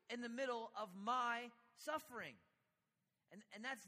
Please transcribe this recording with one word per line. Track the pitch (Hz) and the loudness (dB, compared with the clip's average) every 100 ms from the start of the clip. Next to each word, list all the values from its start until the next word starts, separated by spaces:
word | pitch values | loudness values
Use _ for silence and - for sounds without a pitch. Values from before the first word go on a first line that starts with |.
| - | -6
in | 240 | -4
the | 240 | -2
middle | 240 262 233 226 196 | 0 2 2 -2 -4
of | 214 190 | -4 -2
my | 214 254 240 233 240 - - - | 4 4 6 2 0 -10 -20 -8
suffering." | 302 311 - 233 156 101 _ _ _ _ _ _ _ _ - | 0 0 0 -6 -6 -8 _ _ _ _ _ _ _ _ -18
And, | 196 - | -16 -12
and | 208 247 | -4 -2
that's | 254 | -2